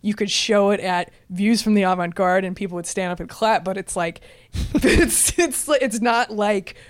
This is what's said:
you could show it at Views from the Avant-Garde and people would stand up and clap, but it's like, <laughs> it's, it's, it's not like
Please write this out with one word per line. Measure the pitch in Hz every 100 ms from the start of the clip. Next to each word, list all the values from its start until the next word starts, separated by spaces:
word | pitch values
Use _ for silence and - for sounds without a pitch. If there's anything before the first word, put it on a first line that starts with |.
you | 202
could | 208 196
show | - - 208 202
it | 202
at | 185 180 180 _ _
Views | 180 202 226
from | -
the | 208
Avant-Garde | 190 185 175 175 185 185
and | 190 185
people | 196
would | 175 170
stand | - 185
up | 175
and | 165
clap, | - 220 220
but | 175 196
it's | 190
like, | - 170 170 - - _
<laughs> | - -
it's, | - - 220 - - - -
it's, | 339 - -
it's | 294 254 220
not | 240 233 247
like | 214 208 208 180 - -